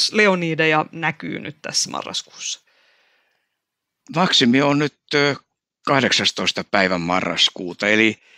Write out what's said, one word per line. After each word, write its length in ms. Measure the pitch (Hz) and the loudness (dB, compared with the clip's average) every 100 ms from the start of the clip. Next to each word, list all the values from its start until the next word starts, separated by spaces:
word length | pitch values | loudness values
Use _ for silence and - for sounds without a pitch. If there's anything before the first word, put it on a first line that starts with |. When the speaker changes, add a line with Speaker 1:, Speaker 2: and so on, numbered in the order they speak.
| - | 0
Speaker 1:
Leonideja 720 | 214 208 180 170 156 160 156 - | 2 2 2 -2 0 2 2 -2
näkyy 480 | 165 160 - 165 - | -6 -8 -6 -10 -10
nyt 180 | - - | -12 -14
tässä 280 | - - - | -6 -4 -4
marraskuussa? 720 | 64 - - - - - - _ _ _ _ _ _ _ _ _ _ _ _ _ _ - 156 | -6 -8 -10 -10 -12 -12 -12 _ _ _ _ _ _ _ _ _ _ _ _ _ _ -6 -2
Speaker 2:
Maksimi 460 | 180 - 120 131 | 2 4 4 4
on 180 | 143 143 | 4 2
nyt, 160 | 147 _ - | -2 _ -4
ö, 220 | 147 143 131 _ _ _ _ - | 0 0 -2 _ _ _ _ 0
kahdeksastoista 800 | 139 117 - 98 - 92 - | 2 2 2 0 -2 -4 -4
päivän 380 | 87 101 92 90 | -2 0 2 0
marraskuuta, 840 | 85 92 85 87 - - 90 85 104 | -2 -2 -2 0 0 0 -12 -4 0
eli 320 | 107 110 107 _ | 2 2 0 _